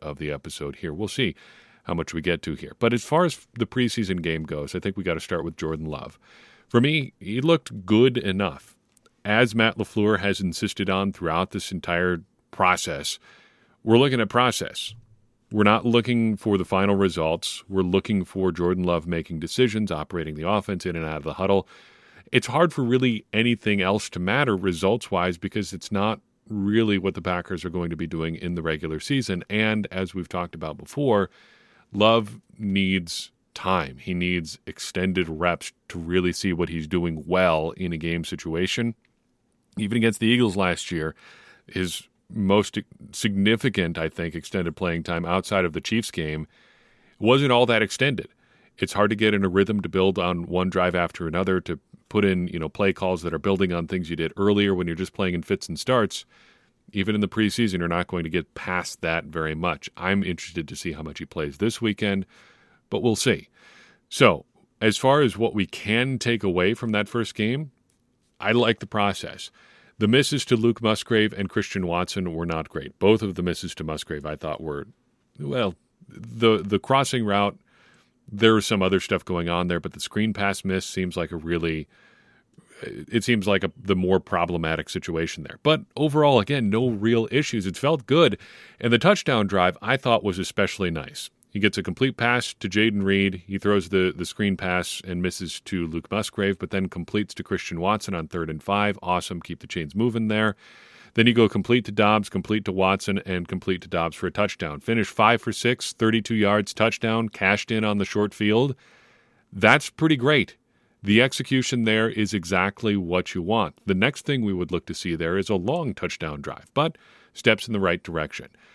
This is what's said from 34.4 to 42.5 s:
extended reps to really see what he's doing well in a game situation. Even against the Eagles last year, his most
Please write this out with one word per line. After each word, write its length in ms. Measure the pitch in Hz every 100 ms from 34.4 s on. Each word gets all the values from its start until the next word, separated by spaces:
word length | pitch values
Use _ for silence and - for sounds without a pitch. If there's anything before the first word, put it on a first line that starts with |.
| 80 - -
extended 640 | - - 92 95 90 82
reps 440 | 78 87 82 - - -
to 100 | 87
really 320 | 82 90 90
see 200 | 82 98
what 180 | 85 82
he's 180 | 85 78
doing 340 | 87 85 80 76
well 440 | 92 92 80 80 -
in 160 | 90
a 60 | 82
game 260 | 82 85
situation. 720 | 82 85 82 80 90 - 117 110 _ _ _ _ _ _ _ -
Even 200 | 104 117
against 200 | 113 104
the 80 | 113
Eagles 300 | 123 117 95
last 340 | 92 85 -
year, 240 | 85 78 - - - - _ _
his 400 | 95 90 - - _ _
most 480 | 113 98